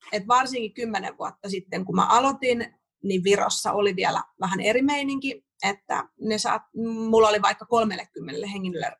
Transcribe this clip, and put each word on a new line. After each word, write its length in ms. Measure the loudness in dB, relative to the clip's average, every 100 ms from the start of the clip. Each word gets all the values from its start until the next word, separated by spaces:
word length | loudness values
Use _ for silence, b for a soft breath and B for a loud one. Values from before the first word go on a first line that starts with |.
| -8
Et 160 | -4 2
varsinkin 460 | 2 2 -4 -8
kymmenen 440 | -8 -6 -6 -6 -8
vuotta 320 | -10 -10 -8
sitten, 360 | -8 -6 -8 -2
kun 100 | 2
mä 100 | 4
aloitin, 680 | 4 4 2 0 -2 -4 _ _ _
niin 200 | -2 0
Virossa 480 | 2 2 2 -2 -2
oli 240 | 0 0 0
vielä 280 | 0 -2 -6 -6
vähän 200 | -4 0
eri 220 | 2 2
meininki, 640 | 2 2 -2 -4 -6 -8 _ _
että 460 | -4 -4 -4 -6 -6 -6
ne 180 | -4 -2
saat, 240 | -2 -4 -6 -6 -6 -4 4
mulla 200 | 6 6
oli 120 | 4
vaikka 240 | 2 0 0
kolmellekymmenelle 840 | 2 2 -2 -10 -14 -10 -8 -8
henkilölle, 460 | -6 -6 -6 -6